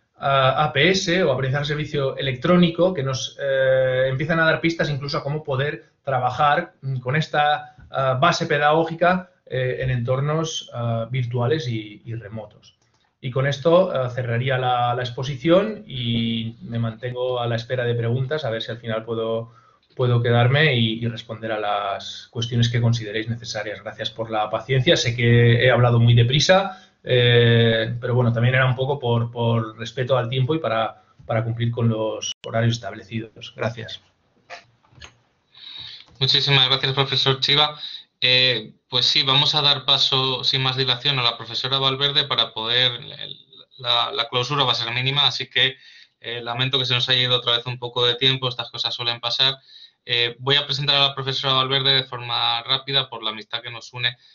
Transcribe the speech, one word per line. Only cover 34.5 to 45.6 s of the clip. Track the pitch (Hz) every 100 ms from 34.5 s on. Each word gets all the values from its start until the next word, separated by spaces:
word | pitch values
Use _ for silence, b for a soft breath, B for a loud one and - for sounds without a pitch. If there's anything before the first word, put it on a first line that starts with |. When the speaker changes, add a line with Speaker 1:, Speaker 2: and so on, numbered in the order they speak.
| - _ _ _ - - _ _ _ _ B B B B B B -
Speaker 2:
Muchísimas | 135 139 131 139 127
gracias, | 131 139
profesor | 131 135 135 135 131
Chiva. | - 143 151 151 B B B _
Eh, | 127 127 127 113 110 - _
pues | 127 120
sí, | 151
vamos | 139 135 147
a | 156
dar | 143 139
paso | 139 139 - 135 131 123
sin | - 135
más | 131 127
dilación | 131 123 147 135
a |
la | 120 -
profesora | 113 113 131 135
Valverde | 135 131 143 143
para | 135 120 113
poder, | 110 110 120 127
el, | 117 104 104 101 98 _ - _ -
la, | 123 120 117
la | 117 -
clausura | 123 127 143
va | 127
a |
ser | 117 113
mínima, | 120 131 143 135
así | - 131
que, | 127